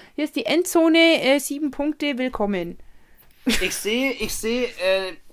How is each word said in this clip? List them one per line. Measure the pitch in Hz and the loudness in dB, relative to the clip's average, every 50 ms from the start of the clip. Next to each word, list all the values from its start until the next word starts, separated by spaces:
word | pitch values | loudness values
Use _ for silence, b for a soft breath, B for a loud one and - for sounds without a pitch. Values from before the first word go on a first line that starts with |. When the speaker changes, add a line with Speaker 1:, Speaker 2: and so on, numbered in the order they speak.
| b b b | b b b
Speaker 1:
hier | - 294 | -6 -6
ist | 294 - | -4 -4
die | 285 - | -4 -2
Endzone, | - 277 320 359 - - 349 320 330 320 330 330 330 320 269 - | 0 0 0 0 2 2 4 4 6 6 6 6 6 6 4 4
äh, | 254 277 285 | 2 2 2
sieben | - - 285 285 311 285 | 0 -4 -6 -4 -4 -4
Punkte, | 262 - 285 302 294 - 302 294 277 240 | -4 -4 -4 -4 -4 -2 -4 -4 -2 -2
willkommen. | 254 254 254 - 214 202 202 180 170 170 185 b b b b b b b b b b b - _ - | -2 -4 -2 -2 -2 -2 -2 -4 -4 -6 -10 b b b b b b b b b b b -20 _ -4
Speaker 2:
Ich | - - - 180 185 - | -2 0 0 0 -2 -4
seh, | - - 202 220 247 269 269 | -4 -4 -2 -2 0 0 -2
ich | 240 - 220 208 - | -2 -4 -6 -6 -6
seh, | - - 220 233 247 247 | -4 -4 -2 -2 -2 -2
äh, | - - - 180 190 190 190 190 185 170 - - - | -4 -4 -2 0 0 0 0 -2 -6 -10 -14 -18 -20